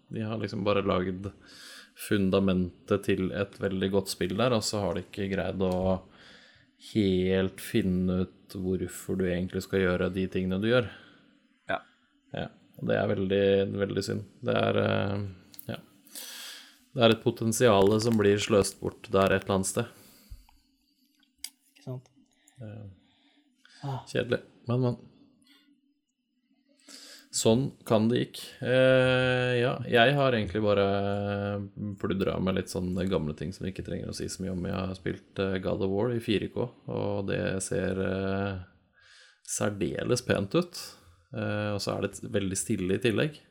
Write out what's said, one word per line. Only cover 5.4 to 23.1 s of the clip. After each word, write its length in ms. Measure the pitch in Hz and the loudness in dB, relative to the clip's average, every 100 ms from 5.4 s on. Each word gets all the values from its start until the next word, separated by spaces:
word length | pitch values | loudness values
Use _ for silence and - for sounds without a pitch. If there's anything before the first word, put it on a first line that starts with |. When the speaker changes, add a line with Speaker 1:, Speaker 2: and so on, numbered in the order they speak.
| 90 92 | -2 0
Speaker 1:
å 420 | 92 92 95 92 - - - - - - _ _ - | 0 2 2 0 -4 -20 -20 -20 -20 -20 _ _ -4
helt 680 | 113 98 92 92 95 95 - | 2 4 4 2 2 0 -4
finne 640 | - 117 95 90 92 92 | -2 0 2 2 2 0
ut 260 | 92 - - | -2 -6 -16
hvorfor 640 | 98 92 92 90 - - 92 | -6 -2 -2 -4 -8 -6 -2
du 60 | 90 | 0
egentlig 360 | 90 92 95 | 0 -2 -6
skal 180 | - 98 | -2 2
gjøre 320 | 92 90 92 | 2 2 0
de 140 | 95 92 | -2 -2
tingene 340 | 95 92 95 | -2 0 0
du 60 | 110 | 2
gjør. 220 | 123 98 - - - _ _ _ _ - | 2 0 -8 -20 -20 _ _ _ _ -6
Speaker 2:
Ja. 100 | 95 - _ _ _ _ | -6 -8 _ _ _ _
Speaker 1:
Ja, 140 | - - - _ - | -8 -8 -12 _ -8
og 100 | 117 | -2
det 80 | 107 | 0
er 100 | 104 | 0
veldig, 720 | 101 95 98 98 98 101 101 | 0 0 2 4 4 2 -2
veldig 240 | 98 98 | -2 -2
synd. 220 | 101 104 - - | -4 -4 -8 -8
Det 140 | 117 110 | -2 0
er, 200 | 107 104 | 2 2
eh, 480 | 107 104 101 101 101 92 - - - | 2 0 0 -4 -6 -12 -20 -18 -12
ja. 80 | 113 - _ - - - - - - - _ _ | -12 -14 _ -20 -16 -16 -16 -16 -18 -20 _ _
Det 80 | 135 | 4
er 60 | 113 | 6
et 120 | 110 | 6
potensiale 800 | 123 117 113 110 123 98 98 107 | 2 0 0 4 6 8 6 4
som 160 | 117 110 | 4 4
blir 180 | 101 101 | 4 4
sløst 440 | - 107 98 - | 4 4 2 -2
bort 280 | 92 - - | -8 -8 0
der 180 | 95 95 | 4 4
et 120 | 95 | 4
eller 100 | - 95 | 2 0
annet 60 | 95 | 0
sted. 200 | - 113 - - - - - _ _ _ _ _ _ _ _ _ _ - _ _ _ | -2 -4 -8 -20 -20 -20 -20 _ _ _ _ _ _ _ _ _ _ -20 _ _ _
Speaker 3:
Ikke 80 | |
sant? 240 | 131 127 - _ _ _ _ - | -14 -14 -16 _ _ _ _ -18
Speaker 1:
Ja. 240 | 107 107 101 92 _ | -16 -16 -18 -20 _